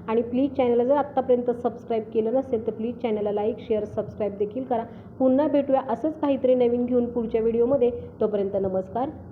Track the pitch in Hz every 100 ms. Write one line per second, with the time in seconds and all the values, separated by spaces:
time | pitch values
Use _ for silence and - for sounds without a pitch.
0 | - 226 233 247 277 - 247 240 247 285
1 | 277 - 262 247 240 240 240 220 - 226
2 | 214 226 220 254 262 240 220 214 220 240
3 | 240 208 208 208 208 240 - 214 208 -
4 | 208 - 202 196 202 247 262 233 220 -
5 | - - 262 262 302 285 277 262 - 226
6 | 311 311 294 277 247 254 240 240 240 247
7 | 240 240 220 226 226 226 240 277 240 240
8 | - - 214 202 196 196 190 190 185 226
9 | 277 294 -